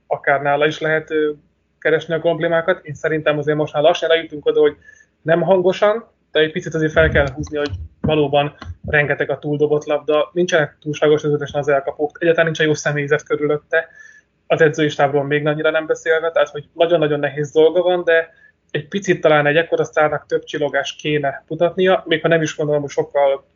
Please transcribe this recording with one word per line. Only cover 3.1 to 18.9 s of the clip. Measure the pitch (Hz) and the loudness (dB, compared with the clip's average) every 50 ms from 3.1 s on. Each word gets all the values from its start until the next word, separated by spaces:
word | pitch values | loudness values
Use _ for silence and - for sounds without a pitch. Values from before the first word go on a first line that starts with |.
| 156 156 151 156 147 | -4 -2 0 0 -2
azért | 147 139 147 151 | 0 0 -2 0
most | 151 151 147 - | -2 -2 -2 0
már | 151 147 | 2 4
lassan | 165 175 - 170 160 | 4 4 2 2 0
eljutunk | 165 165 160 160 151 147 - | 0 0 0 -4 -12 -4 -2
oda, | 160 151 156 | 0 2 4
hogy | 151 147 147 - _ - - _ _ _ _ _ | 4 2 2 -2 _ -20 -20 _ _ _ _ _
nem | - 151 165 170 | -2 0 0 2
hangosan, | 170 165 196 185 180 190 185 - 214 208 214 233 - - _ _ _ _ | 2 2 2 2 2 0 2 2 2 2 2 0 -6 -14 _ _ _ _
de | - 156 | 0 0
egy | 156 156 | 0 0
picit | 156 180 170 160 156 | -2 -6 -8 -6 -4
azért | 160 156 156 | -2 -2 0
fel | 156 165 160 151 | 2 2 2 4
kell | - 156 143 139 | 4 2 0 0
húzni, | 131 151 147 - 151 | -4 -8 -10 -8 -6
hogy | 147 147 147 - - - - _ _ | -4 -4 -4 -6 -10 -12 -14 _ _
valóban | - 151 156 156 147 139 143 143 143 147 - - - - - - - | -2 0 0 2 2 2 2 0 0 -2 -6 -12 -16 -16 -16 -14 -6
rengeteg | - - 147 147 139 143 - 147 - | -2 0 0 2 0 -2 -2 -4 -4
a | 143 - | -6 -6
túldobott | - 147 147 143 151 147 151 147 147 | -6 -4 -2 0 0 2 0 0 0
labda, | 151 151 143 147 151 151 151 143 - - | -2 -4 -2 -2 0 0 0 0 -2 -2
nincsenek | 175 175 180 175 160 147 147 - _ | -2 0 0 2 0 0 -2 -6 _
túlságos | - 151 147 - - 151 151 143 | -10 -10 -4 0 2 2 2 2
vezetősen | - 151 147 147 143 131 - 147 | 2 0 -2 -2 -4 -6 -6 -4
az | 139 | 0
elkapók, | 147 143 139 - 147 - - 151 147 - - | 0 0 0 0 -4 -6 -4 -6 -6 -4 -2
egyáltalán | 170 170 165 165 165 | 0 0 2 2 0
nincs | 165 156 - | 0 0 0
a | 160 | 0
jó | 156 151 | 0 0
személyzet | - - 156 147 147 143 139 151 147 - | 0 -2 -4 -4 -4 -2 -2 -2 -2 -2
körülötte, | - 156 147 147 147 151 147 - _ - 165 165 - _ - - - - _ _ _ _ _ _ | -2 -4 -2 0 -2 -2 -4 -4 _ -4 -4 -4 -4 _ -20 -20 -20 -20 _ _ _ _ _ _
az | - 160 143 | -2 2 2
edzői | 165 151 147 156 156 147 | 2 2 2 0 -2 -2
stábról | 147 - 147 139 135 147 139 | 0 0 0 2 2 0 0
még | 139 147 147 147 | 0 -2 -2 0
annyira | 151 151 156 156 156 | -2 -2 0 0 0
nem | 156 160 156 | 0 0 -2
beszélve, | 156 160 156 - 165 160 160 160 165 | -4 -4 -2 -2 0 0 0 0 0
tehát | 165 - - - | 0 0 0 -2
hogy | - 147 - _ _ | -4 -10 -16 _ _
nagyon-nagyon | 160 170 165 175 160 156 147 151 147 | 0 2 2 2 2 2 0 0 -2
nehéz | 143 143 135 147 147 147 | -2 -4 -4 -6 -6 0
dolga | - 156 156 160 160 180 | 2 4 4 4 4 2
van, | 175 180 180 180 175 | 2 2 0 0 2
de | 170 165 165 165 - _ _ _ _ _ _ _ _ | 2 2 2 0 -2 _ _ _ _ _ _ _ _
egy | - 151 - | -8 -8 -8
picit | - | -8